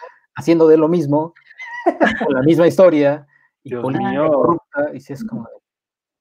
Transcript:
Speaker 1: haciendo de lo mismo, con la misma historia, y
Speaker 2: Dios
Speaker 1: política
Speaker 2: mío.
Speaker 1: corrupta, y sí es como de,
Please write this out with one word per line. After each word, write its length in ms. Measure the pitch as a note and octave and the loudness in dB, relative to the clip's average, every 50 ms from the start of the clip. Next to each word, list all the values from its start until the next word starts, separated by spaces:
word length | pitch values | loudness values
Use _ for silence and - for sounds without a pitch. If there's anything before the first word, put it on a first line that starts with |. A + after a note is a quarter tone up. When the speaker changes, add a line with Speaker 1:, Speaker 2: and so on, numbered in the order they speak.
| - - - _ _ _ _ | -20 -20 -20 _ _ _ _
Speaker 1:
haciendo 340 | - C3+ D#3+ E3+ E3 D#3+ D#3+ | -6 -2 0 2 4 6 6
de 80 | D#3 | 6
lo 100 | D#3+ D#3 | 6 4
mismo, 460 | D#3 F3 F3 D3+ C#3 D3 D3+ D#3 E3 - _ _ _ _ - B5+ A#5+ A#5 B5 A#5+ - - - D4 - - - - | 2 0 0 0 0 -2 -2 -2 -4 -10 _ _ _ _ -20 -18 -16 -14 -6 -4 -4 -2 0 0 -2 -2 -2 -4
con 100 | - C#3 | -4 -2
la 80 | C3 C3 | 0 2
misma 240 | D3+ E3 D3+ F3 | 2 2 4 2
historia, 600 | E3 - - F#3+ F3+ D#3+ D3 C#3+ C#3+ C#3+ D3 - _ _ _ _ _ _ _ - | 2 4 4 4 4 4 4 2 0 0 -2 -8 _ _ _ _ _ _ _ -16
y 80 | C3+ | -12
Speaker 2:
Dios 100 | B2+ A#2+ | -10 -8
Speaker 1:
política 280 | A#2+ C3 C#3 - - D3 | -6 -6 -4 -4 -4 -4
Speaker 2:
mío. 200 | C3 C#3 D#3 D#3+ | -2 -2 0 0
Speaker 1:
corrupta, 600 | D3+ C3+ - - E3+ - - _ - C#3+ D3 D3 D3 | 2 2 2 2 0 -2 -6 _ -6 -6 -6 -6 -6
y 80 | C3+ | -12
sí 100 | - - | -16 -16
es 140 | C#3 - A#3 | -14 -14 -12
como 180 | - - A2+ A2+ | -12 -12 -12 -14
de, 60 | A2+ G#2 G2+ _ _ _ _ _ _ _ _ _ _ _ _ | -16 -20 -20 _ _ _ _ _ _ _ _ _ _ _ _